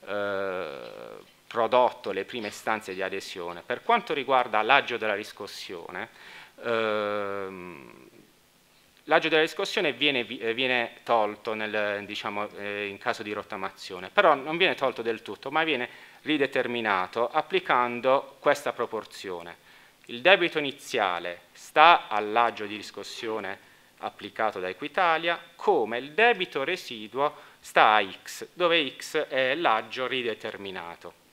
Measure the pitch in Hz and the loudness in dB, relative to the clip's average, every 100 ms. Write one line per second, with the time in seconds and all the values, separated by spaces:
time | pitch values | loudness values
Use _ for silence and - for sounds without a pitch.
0 | - 101 101 98 98 92 82 69 60 52 | -6 -4 -2 -2 -2 -4 -6 -8 -12 -14
1 | 58 53 50 _ _ 110 113 123 123 - | -14 -16 -20 _ _ -2 4 6 4 2
2 | 113 95 98 123 104 - - 107 98 92 | -6 -6 -6 -6 -8 -8 -4 -4 -4 -4
3 | 95 95 - 95 87 85 - 123 - 233 | -4 -4 -8 -10 -8 -10 -6 -6 2 2
4 | - 147 127 131 123 107 110 135 120 117 | 2 -4 2 2 4 0 4 4 4 -2
5 | 107 101 107 - 101 - - 90 - 90 | 0 -2 -4 -12 -12 -12 -12 -10 -8 -10
6 | 113 - - - - - 117 117 110 107 | -10 -14 -20 -20 -20 -10 -2 0 0 0
7 | 104 104 101 101 95 95 90 80 62 57 | 0 -2 -4 -6 -8 -10 -12 -14 -18 -20
8 | 65 - - _ _ _ _ _ _ _ | -20 -20 -20 _ _ _ _ _ _ _
9 | - 160 160 156 156 - 196 - 165 120 | 2 2 4 4 2 0 -2 0 0 2
10 | 147 135 107 120 113 117 131 127 117 - | 2 2 -2 -4 -4 0 0 0 0 -6
11 | - 117 104 107 - 110 107 107 104 101 | 2 4 4 -2 -6 -6 -4 -2 -2 -4
12 | 101 104 110 104 104 - 101 104 101 98 | -6 -8 -6 -4 -6 -8 -8 -6 -6 -6
13 | 120 113 104 104 98 104 95 - - 90 | -6 -4 -6 -8 -8 -8 -8 -10 -12 -12
14 | 92 - 185 143 139 165 180 123 135 117 | -6 0 2 2 -2 -2 0 0 -2 -2
15 | 113 110 - 101 135 151 160 131 123 - | -6 -6 -8 -12 -6 -4 -2 -2 -6 -10
16 | - - - 151 135 135 120 120 110 95 | -20 -14 -2 0 0 0 -2 -2 0 0
17 | 90 117 120 156 - 185 - 135 123 120 | 0 -2 0 0 -2 -4 2 2 2 0
18 | 131 135 - - 151 143 - - 117 110 | 2 2 0 -2 2 2 -2 -4 -4 -4
19 | 101 - 104 87 85 85 - - - _ | -10 -12 -8 -8 -10 -18 -20 -20 -20 _
20 | - 120 143 190 170 156 143 135 - 120 | -14 0 6 6 4 -2 -4 -8 -6 0
21 | 98 87 87 87 - - - - 160 170 | 0 0 -6 -10 -16 -20 -2 8 8 8
22 | - 107 107 110 117 107 104 104 95 - | 4 -2 0 2 2 0 -8 -8 -10 -12
23 | 101 - 117 110 98 98 - _ _ _ | -12 -10 -6 -4 -6 -10 -14 _ _ _
24 | 110 - 101 - 110 101 90 95 147 - | -10 -8 -12 -2 -2 -2 -6 -6 -4 2
25 | 175 160 170 170 - - - 175 107 117 | 2 2 0 -4 -8 -4 2 4 2 -2
26 | 135 151 233 208 180 147 135 180 - 117 | -4 4 4 4 -2 -2 -2 -4 -8 -12
27 | 107 123 147 - - - - - 131 107 | -8 0 0 -2 -20 -20 2 8 8 8
28 | 101 90 - - 110 - 175 165 139 - | 4 -6 -14 -12 -14 0 2 4 2 -6
29 | - 156 - 135 131 147 160 110 113 117 | -4 -4 0 0 0 2 4 2 0 -6
30 | 127 131 117 107 110 101 98 92 85 85 | -4 -2 -4 -4 -8 -8 -10 -10 -12 -14
31 | 90 - _ | -16 -18 _